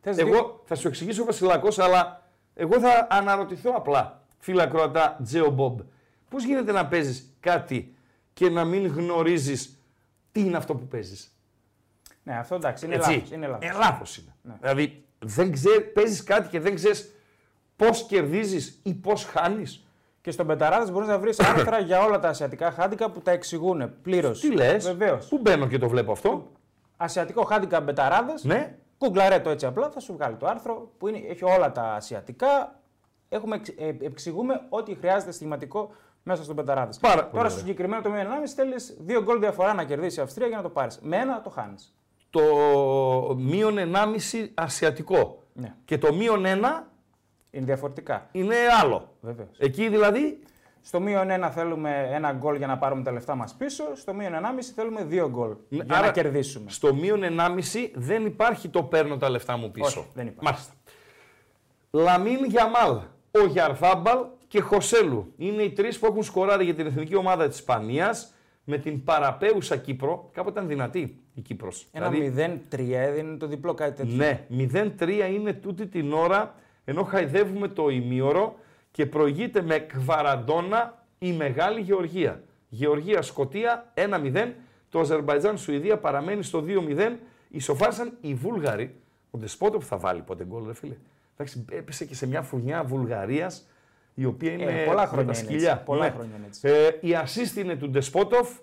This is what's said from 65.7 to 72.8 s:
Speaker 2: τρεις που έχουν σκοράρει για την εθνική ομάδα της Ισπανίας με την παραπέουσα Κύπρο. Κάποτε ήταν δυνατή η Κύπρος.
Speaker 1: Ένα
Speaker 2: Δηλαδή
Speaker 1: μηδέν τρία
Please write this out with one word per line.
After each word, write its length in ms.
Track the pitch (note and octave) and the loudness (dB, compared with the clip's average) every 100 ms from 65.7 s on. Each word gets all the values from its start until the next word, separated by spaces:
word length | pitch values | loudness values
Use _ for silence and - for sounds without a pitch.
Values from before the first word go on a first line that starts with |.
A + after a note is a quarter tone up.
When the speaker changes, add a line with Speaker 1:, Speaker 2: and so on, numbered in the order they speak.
Speaker 2:
τρεις 260 | C3+ G#3 A#3 | 0 0 2
που 80 | A3 | 0
έχουν 160 | G#3 | 0
σκοράρει 420 | G#3+ - F#3+ G3+ | -2 0 2 4
για 100 | F3+ | 2
την 120 | D#3+ D#3 | 0 -2
εθνική 280 | C3+ D#3 G3 | -4 0 0
ομάδα 320 | F#3 F3+ D3+ | 2 2 2
της 100 | C3 | -2
Ισπανίας 760 | - A#2+ G#2+ C3 F#3+ A#3 - _ _ _ | -2 -2 0 0 0 -2 -8 _ _ _
με 140 | - C#3+ | -6 -4
την 260 | D3 D3 | -4 -6
παραπέουσα 720 | C3 D#3 C#3+ B2+ G3+ G#3+ - C#3 | 0 2 2 2 2 2 0 -4
Κύπρο. 520 | - B2+ C#3 F3 - | -4 -4 -4 -4 -8
Κάποτε 180 | - F#3 | -8 -6
ήταν 180 | G#3 F#3 | -4 -4
δυνατή 520 | D3 B2 F3+ C3+ - _ | -4 -4 -4 -6 -10 _
η 60 | - | -18
Κύπρος. 480 | - G#2+ F#2+ F2+ - | -12 -10 -10 -14 -16
Speaker 1:
Ένα 160 | D#3 F3 | -6 -2
Speaker 2:
Δηλαδή 200 | C#3+ C#3 | 0 -2
Speaker 1:
μηδέν 320 | B2+ D#3+ F3 - | 0 -2 -4 -10
τρία 320 | C3+ | -6